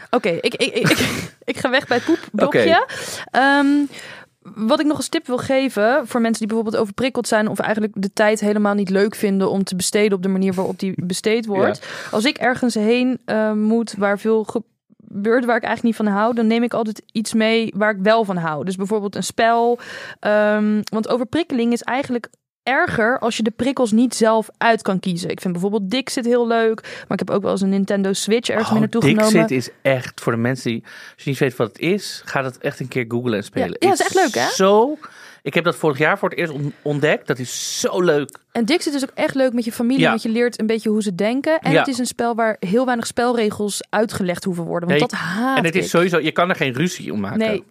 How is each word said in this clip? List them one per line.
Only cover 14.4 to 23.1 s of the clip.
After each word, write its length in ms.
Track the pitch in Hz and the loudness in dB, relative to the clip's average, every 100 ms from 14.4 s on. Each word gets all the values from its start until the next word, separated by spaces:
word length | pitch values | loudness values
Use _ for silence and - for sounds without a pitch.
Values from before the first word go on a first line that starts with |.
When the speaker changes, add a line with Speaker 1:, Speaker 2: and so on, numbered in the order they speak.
Speaker 1:
gebeurt 1000 | 208 233 - _ _ _ - - 208 233 240 | 0 -6 -8 _ _ _ -14 -6 0 2 2
waar 120 | 240 | 0
ik 60 | |
eigenlijk 200 | - 226 | 0 0
niet 120 | 240 214 | 0 0
van 100 | 214 202 | 0 2
hou, 160 | 220 233 | 0 2
dan 120 | 220 | 2
neem 160 | 233 | 2
ik 100 | 240 | 0
altijd 280 | - 220 208 - | -2 -4 -6 -8
iets 220 | 220 214 | -6 -2
mee 400 | 226 220 226 220 196 | 0 2 2 0 0
waar 160 | 214 | 0
ik 80 | 208 | 2
wel 220 | 190 226 208 | 2 2 2
van 120 | 180 | -2
hou. 280 | 165 151 139 | -2 -4 -4
Dus 100 | 190 | -4
bijvoorbeeld 400 | 202 214 202 196 | -2 -2 -4 -6
een 80 | |
spel. 560 | 190 - 226 233 233 240 - - - - | -6 0 2 4 2 0 -4 -16 -16 -6
Ehm, 640 | 208 208 208 214 208 214 | 0 4 4 2 2 0
want 260 | 196 220 220 | -2 -4 0
overprikkeling 640 | 247 247 302 349 262 233 | -2 0 -2 -2 0 0
is 80 | 240 | 0
eigenlijk 460 | - 247 277 240 - _ _ _ | -2 -2 -2 -4 -6 _ _ _
erger 560 | - 269 349 170 220 | -2 0 0 2 2